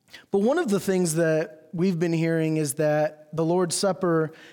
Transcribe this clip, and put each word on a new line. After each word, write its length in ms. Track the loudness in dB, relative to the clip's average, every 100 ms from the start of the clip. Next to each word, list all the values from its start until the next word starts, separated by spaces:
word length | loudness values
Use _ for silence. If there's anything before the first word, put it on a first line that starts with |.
| _ -20 -4
but 80 | 0
one 180 | 2 0
of 100 | 0
the 100 | -2
things 340 | 0 0 0
that 460 | 0 2 0 -2 -8 -10
we've 260 | -2 0 0
been 140 | 0
hearing 440 | 0 0 0 0 0
is 180 | -2
that 460 | 0 0 2 0 -4 -10
the 120 | -4
Lord's 300 | 0 0 0
Supper, 560 | 0 -2 0 0 0 -2 -6 -20